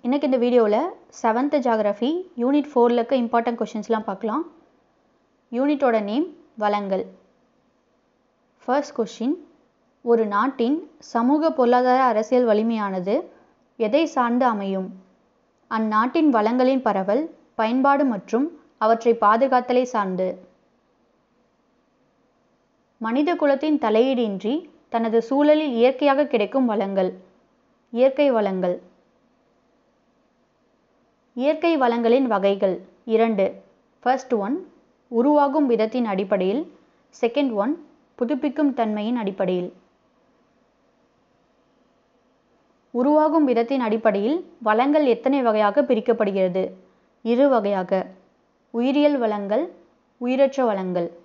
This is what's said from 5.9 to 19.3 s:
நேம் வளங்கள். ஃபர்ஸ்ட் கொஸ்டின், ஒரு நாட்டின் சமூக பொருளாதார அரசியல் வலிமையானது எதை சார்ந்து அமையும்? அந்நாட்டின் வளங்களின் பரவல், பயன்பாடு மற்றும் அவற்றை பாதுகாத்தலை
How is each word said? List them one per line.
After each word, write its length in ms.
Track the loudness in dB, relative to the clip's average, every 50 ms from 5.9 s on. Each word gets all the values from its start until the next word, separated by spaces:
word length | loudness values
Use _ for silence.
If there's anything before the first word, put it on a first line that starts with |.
| 0 0 -2
நேம் 180 | -2 -4 -4 -4 -4 -8 -20 _ _ _ -4 -2
வளங்கள். 420 | -2 -2 -2 -4 -4 -4 -4 -6 -8 -14 _ _ _ _ _ _ _ _ _ _ _ _ _ _ _ _ _ _ _ _ _ _ _ _ _ _ _ _ _ _
ஃபர்ஸ்ட் 320 | -2 -2 -2 -2 -4 -6
கொஸ்டின், 400 | -6 -6 -6 -6 -6 -4 -4 -4 -6 -8 _ _ _ _ _ _ _ _ _ _ _ _ 0
ஒரு 140 | 2 2 2 0 0
நாட்டின் 460 | -2 -2 -2 -2 -2 -2 -2 -2 -4 -6 -12 _ _ -20 -6
சமூக 400 | -4 -2 2 2 2 2 2 0 0 2
பொருளாதார 420 | 2 2 4 2 4 2 2 2 2 2
அரசியல் 380 | 2 0 0 0 0 2 2 2
வலிமையானது 680 | 2 2 2 -2 -2 -2 -4 -4 -6 -6 -4 -2 -2 -2 -4 -8 -20 _ _ _ _ _ _ _ _ -4 -2
எதை 160 | 0 2 0 0 0 0
சார்ந்து 320 | -2 0 0 0 2 2 0 0
அமையும்? 360 | -2 -4 -4 -4 -4 -6 -8 -12 -18 _ _ _ _ _ _ _ _ _ _ _ _ _ _ -4
அந்நாட்டின் 520 | -2 -2 0 2 0 0 2 2 2 2 4 4 4
வளங்களின் 460 | 2 2 2 2 2 2 2 2 0 0
பரவல், 360 | 0 0 0 0 0 0 -2 -4 -10 _ _ _ _ -4
பயன்பாடு 440 | -2 0 0 2 2 2 2 2 2 0 -2
மற்றும் 380 | -4 -6 -4 -2 -2 -2 -2 -6 -14 _ _ _ _ 2
அவற்றை 300 | 2 2 2 2 0 2 4 4
பாதுகாத்தலை 600 | 4